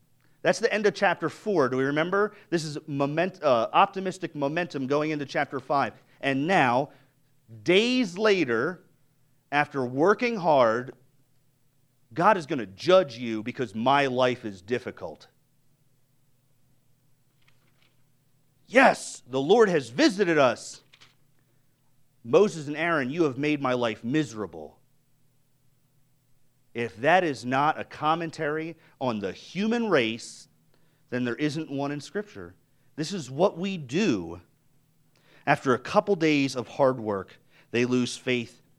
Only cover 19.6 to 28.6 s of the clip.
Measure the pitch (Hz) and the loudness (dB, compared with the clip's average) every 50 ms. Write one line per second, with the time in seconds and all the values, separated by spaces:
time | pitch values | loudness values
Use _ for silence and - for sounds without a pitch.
19.6 | 226 196 175 156 135 113 117 160 302 320 196 190 208 170 165 151 139 123 110 - | 6 6 4 2 -2 -2 0 2 2 2 2 2 0 2 4 4 4 4 2 0
20.6 | - - - - _ _ _ _ - - _ _ _ _ _ _ _ _ _ _ | -6 -14 -18 -20 _ _ _ _ -20 -20 _ _ _ _ _ _ _ _ _ _
21.6 | _ _ _ _ _ _ _ _ _ _ _ _ - 117 127 160 202 214 156 160 | _ _ _ _ _ _ _ _ _ _ _ _ -4 2 4 4 6 4 2 -4
22.6 | 147 139 147 147 160 175 170 156 131 123 143 175 165 147 127 120 143 151 151 143 | -8 -8 -6 -4 -2 0 0 0 0 -2 0 0 0 0 0 -2 -2 -2 -2 0
23.6 | 139 127 127 123 120 117 110 - - 113 135 156 151 143 113 107 104 90 85 82 | 0 0 0 0 0 -2 -2 -4 -6 -2 -2 -2 -2 -2 -6 -8 -10 -10 -10 -14
24.6 | 76 73 - _ _ _ _ _ _ _ _ _ _ _ _ _ _ _ _ _ | -16 -18 -20 _ _ _ _ _ _ _ _ _ _ _ _ _ _ _ _ _
25.6 | _ _ _ _ _ _ _ _ _ _ _ _ _ _ _ _ _ _ _ _ | _ _ _ _ _ _ _ _ _ _ _ _ _ _ _ _ _ _ _ _
26.6 | _ _ - 117 120 113 - 101 117 147 170 185 185 165 139 120 120 123 131 135 | _ _ -8 -8 -6 -6 -6 -2 0 2 2 4 2 0 -4 -6 -4 -2 0 0
27.6 | 143 151 156 - 107 - - - 151 151 160 165 170 165 - - 160 147 151 160 | 0 0 0 -2 -8 -14 -10 -4 -2 -2 -2 -2 -4 -8 -8 -6 -6 -6 -4 -6